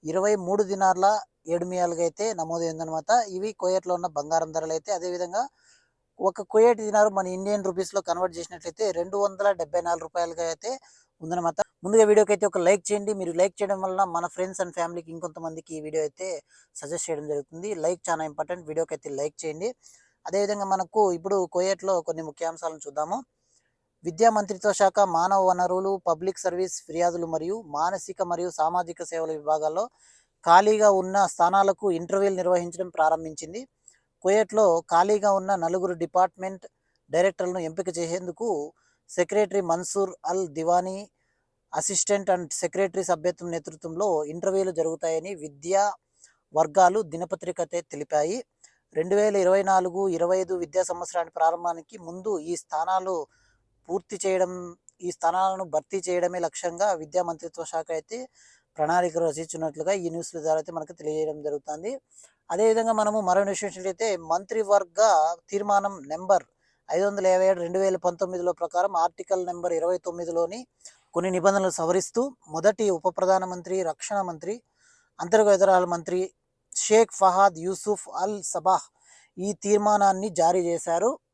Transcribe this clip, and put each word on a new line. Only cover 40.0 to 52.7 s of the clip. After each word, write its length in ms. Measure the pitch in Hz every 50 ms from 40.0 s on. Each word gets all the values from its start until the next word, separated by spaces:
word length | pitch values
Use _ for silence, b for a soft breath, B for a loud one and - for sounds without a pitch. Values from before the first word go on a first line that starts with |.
| 196 190 175 _ -
అల్ 220 | 156 180 190 190 165
దివానీ, 500 | 143 156 160 165 175 180 185 190 190 196 208 _ _ _ _ _ _ _ _ _ _ _ _ _ -
assistant 540 | 160 160 - 196 180 - - 202 202 196 202
and 200 | 185 175 175 151 -
secretary 500 | - - 170 - 180 196 190 170 190 185
సభ్యత్వం 480 | - 180 160 151 180 175 - 175 175
నేతృత్వంలో 720 | 165 165 156 - 156 156 - 165 160 165 202 208 175 156 151
ఇంటర్వ్యూలు 480 | 147 156 175 170 196 190 196 196 185
జరుగుతాయని 640 | 180 160 160 160 160 151 - 165 160 160 160 190 202
విద్యా 480 | 165 147 156 143 143 143 170 190 196 202 208 185 _ _ _ b b b b b b b b -
వర్గాలు 480 | 151 165 156 147 190 185 175 185 220
దినపత్రికతే 800 | 214 160 139 165 170 - 185 175 - 175 175 - 170 156 - 170
తెలిపాయి. 560 | 165 _ - 143 147 _ - 151 151 160 202 254 - _ _ _ b b b b b b _
రెండు 200 | 156 160 180 196
వేల 200 | 202 208 214 202
ఇరవై 280 | 202 185 180 185 196 196
నాలుగు 440 | 190 190 185 180 185 170 190 196 196
ఇరవై 300 | 175 165 170 175 185 185
ఐదు 160 | 190 175 185
విద్యా 300 | 180 170 151 147 185 180
సంవత్సరాన్ని 480 | - 175 175 175 - - 180 165 165 _
ప్రారంభానికి 600 | - 160 165 170 175 175 175 165 165 156 _ 220 214
ముందు 420 | 175 165 170 185 185 220 208 170
ఈ 160 | 151 165 175
స్థానాలు 720 | 180 - _